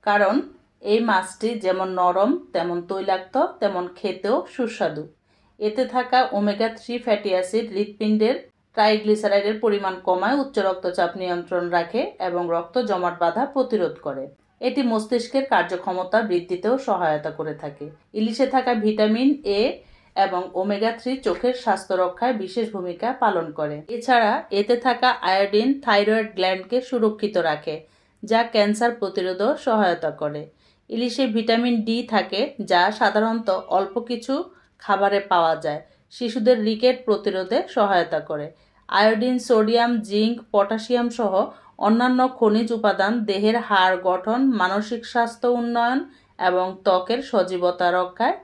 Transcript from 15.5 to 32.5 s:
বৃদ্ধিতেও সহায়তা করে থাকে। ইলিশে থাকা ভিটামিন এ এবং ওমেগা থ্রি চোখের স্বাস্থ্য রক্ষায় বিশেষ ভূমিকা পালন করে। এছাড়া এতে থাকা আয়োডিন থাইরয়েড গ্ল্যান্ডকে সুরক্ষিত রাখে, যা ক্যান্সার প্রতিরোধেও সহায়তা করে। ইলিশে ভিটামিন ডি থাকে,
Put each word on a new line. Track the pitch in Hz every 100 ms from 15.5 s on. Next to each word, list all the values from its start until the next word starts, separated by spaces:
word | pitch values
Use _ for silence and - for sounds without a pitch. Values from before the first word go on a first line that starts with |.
| 214 - 180 - 180 185 220
বৃদ্ধিতেও | 214 175 170 180 214 269
সহায়তা | 262 185 165 151 156
করে | 151 156 151
থাকে। | 151 143 147 - _
ইলিশে | 214 220 220 262
থাকা | 262 254 233
ভিটামিন | 214 214 214 220 269 285 202 202
এ | 254 - - - _ -
এবং | 196 180 185 175
ওমেগা | 196 202 220 226
থ্রি | 254 262 214
চোখের | 175 247 247
স্বাস্থ্য | 226 190 - 185
রক্ষায় | 180 180 247 220
বিশেষ | 185 240 220
ভূমিকা | 208 180 175 226 269
পালন | 220 185 160
করে। | 151 151 151 151
এছাড়া | 233 233 247 214 269 -
এতে | 202 208 240 262
থাকা | 240 254 - 180
আয়োডিন | 190 202 208 247 277
থাইরয়েড | - 202 208 220 214 185
গ্ল্যান্ডকে | 185 190 185 240
সুরক্ষিত | 254 247 214 214 208 185 165
রাখে, | 151 160 156 - _ _ _
যা | 190 226 233
ক্যান্সার | 220 208 214 240 233
প্রতিরোধেও | 196 190 180 185 214 294 -
সহায়তা | 220 190 170 156 147
করে। | 147 147 156 _ _ _ _
ইলিশে | 220 240 226 262
ভিটামিন | 220 220 226 247 240
ডি | 220 233 233
থাকে, | 214 175 190 277